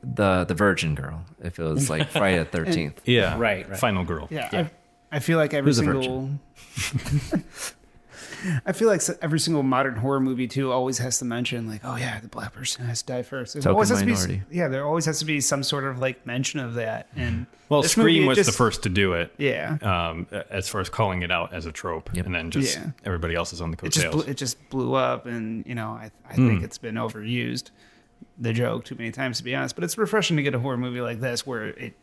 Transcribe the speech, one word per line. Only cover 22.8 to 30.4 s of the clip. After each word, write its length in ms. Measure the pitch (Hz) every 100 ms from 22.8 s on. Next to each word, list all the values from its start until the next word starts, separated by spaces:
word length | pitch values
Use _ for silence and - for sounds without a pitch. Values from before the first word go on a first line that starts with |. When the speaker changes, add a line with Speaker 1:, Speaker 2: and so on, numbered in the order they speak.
| - -
Speaker 3:
everybody 320 | - 90 82 85
else 160 | 82
is 80 | 87
on 100 | 85
the 60 | 80 80
Speaker 2:
It 40 |
just 140 | - 85
Speaker 3:
coattails. 180 | 151
Speaker 2:
blew, 80 | 135
it 60 | 139
just 320 | 127 - -
blew 240 | 135 123
up, 320 | 131 127 123 120
and, 400 | 117 110 113 -
you 80 | 120
know, 140 | 110
I, 200 | 113 110 _ -
I 40 | 117
think 260 | 127 104
Speaker 3:
Mm. 20 |
Speaker 2:
it's 140 | 87 -
been 180 | 120 110
overused, 760 | 113 110 107 120 120 123 - _ - _ _ _ - -
the 160 | 117
joke, 320 | 113 120 117 113
too 100 | 123
many 160 | 113
times, 280 | 113 131 117
to 40 |
be 100 | 117
honest. 220 | 135 131 -
But 80 |
it's 140 | 170 -
refreshing 400 | 214 220 190
to 60 | 160